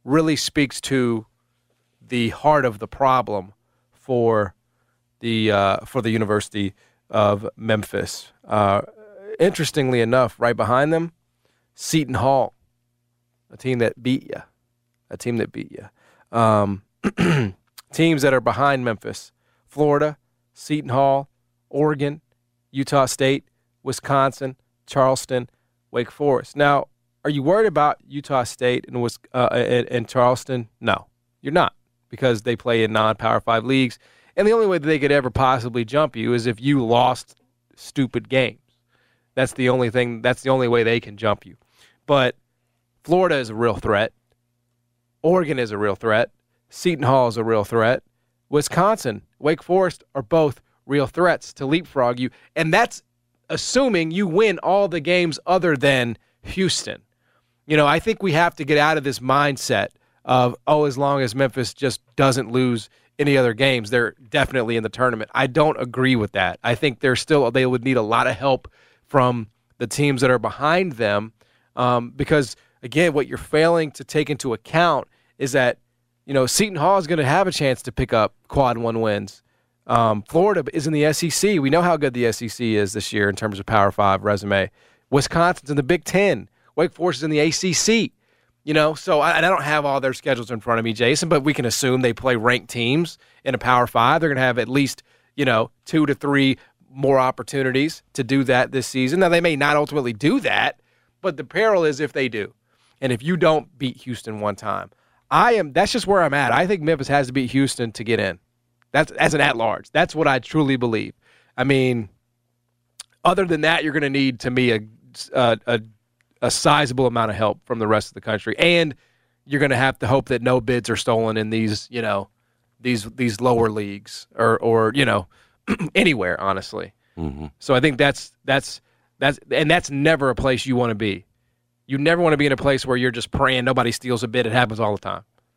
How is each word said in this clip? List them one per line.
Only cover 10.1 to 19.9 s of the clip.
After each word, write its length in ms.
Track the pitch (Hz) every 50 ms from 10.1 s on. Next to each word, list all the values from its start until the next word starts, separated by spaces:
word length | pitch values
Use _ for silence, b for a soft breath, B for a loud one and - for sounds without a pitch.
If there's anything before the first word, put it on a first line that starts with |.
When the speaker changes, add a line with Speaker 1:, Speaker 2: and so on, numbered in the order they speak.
| 123 131 123 110 - -
Speaker 1:
right 180 | 120 120 117
behind 360 | 110 110 113 120 131 143 156
them, 200 | 165 165 170 170 _ _ _ _ _ _ _ _ _ _ _ _ _
Seton 400 | - - - - 160 147 120 127
Hall, 400 | 110 120 135 139 131 113 - _ _ _ _ _ _ _ _ _ _ _ _ _ _ _ _ _ _ _ _
a 60 | -
team 220 | - - 131 127 120
that 240 | 113 107 - -
beat 260 | 117 127 131 - - -
ya, 140 | - - - _ _ _ _ _ _ _ _ _ _ _ _ -
a 80 | -
team 220 | - - 123 120 113
that 140 | - -
beat 200 | - - - -
ya. 160 | - - 104 - _ b b b b b b b
Um, 520 | - 117 113 110 107 104 101 101 101 98 _ _ _ _
<clears throat> 520 | - 196 - - 175 175 160 139 113 98 92 _ _ _ _ - _ _ -
teams 260 | - 165 165 160 139
that 140 | 135 139 131
are 80 | 127
behind 420 | 113 120 104 117 139 143 139 131 123
Memphis: 480 | 120 107 - - 110 107 - - - _ _ _ _ _ _ _
Florida, 520 | _ - 139 151 147